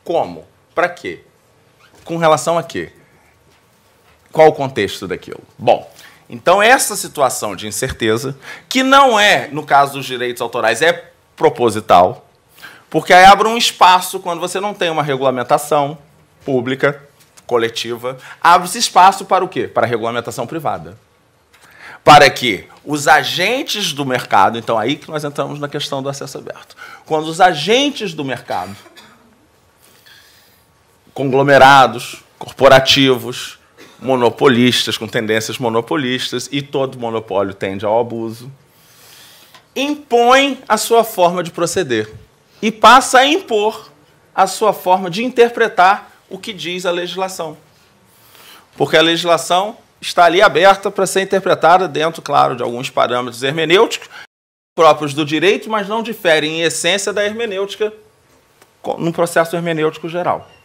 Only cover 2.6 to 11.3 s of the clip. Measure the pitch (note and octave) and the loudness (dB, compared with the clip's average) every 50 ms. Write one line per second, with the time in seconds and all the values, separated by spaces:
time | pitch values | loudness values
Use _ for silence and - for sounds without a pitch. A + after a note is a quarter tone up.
2.6 | - - - F#2+ D#2+ D#2 - _ _ _ _ _ _ _ _ _ _ _ _ _ | -4 -6 -8 -10 -10 -10 -14 _ _ _ _ _ _ _ _ _ _ _ _ _
3.6 | _ _ _ _ _ _ _ _ _ _ _ _ _ _ _ D#3+ D#3 D#3 D3 D3 | _ _ _ _ _ _ _ _ _ _ _ _ _ _ _ 4 4 4 4 2
4.6 | C#3 C3 C3+ A#2 G2+ F#2+ - - G2+ F2 F2+ - - - - - - _ _ - | -4 -6 -4 -4 -4 -4 -6 -10 -10 -10 -10 -10 -10 -16 -18 -18 -20 _ _ -4
5.6 | G#2 A#2+ G#2+ - - - - - - - - _ _ _ A#2+ A#2 - E3+ F3+ G3+ | 0 0 0 0 -2 -8 -20 -20 -20 -20 -20 _ _ _ -20 -4 0 2 2 4
6.6 | G#3 A3+ C4 - - - G#3 F#3+ - B2+ - D3+ C#3 A#2+ B2 - A#2 G#2+ F#2+ E2 | 4 4 4 4 2 -4 -6 -8 -10 -12 -4 -2 -2 -2 -2 -4 -6 -8 -8 -8
7.6 | G#2 G#2+ G#2 - C3 C3 - - A2+ A2 A2 A#2+ B2+ C3+ C#3 - - - - - | -10 -10 -8 -6 -6 -6 -6 -4 -2 -2 -2 -2 -4 -8 -10 -12 -16 -20 -20 -20
8.6 | - _ - C4 C4 C4 C#4 C#4 C#4 C4 A3+ G#3 G#3 G#3 F3+ C#3 A#2+ - C#3 D3+ | -14 _ -4 -2 0 4 4 4 6 4 4 2 4 2 2 2 0 -4 -8 -10
9.6 | C#3+ C#3 D3+ C#3 C#3+ C3+ C3 C#3 C3 C3 C3 A#2+ B2 B2 A#2+ - B2 A#2 - A#2+ | -4 2 2 2 2 2 -2 -8 -10 -8 -8 -6 -6 -6 -6 -6 -8 -6 -4 -2
10.6 | A2 A2+ A2+ A2 D#3 E3+ F3 E3+ - - _ _ _ _ | 0 0 0 2 2 0 0 -2 -6 -16 _ _ _ _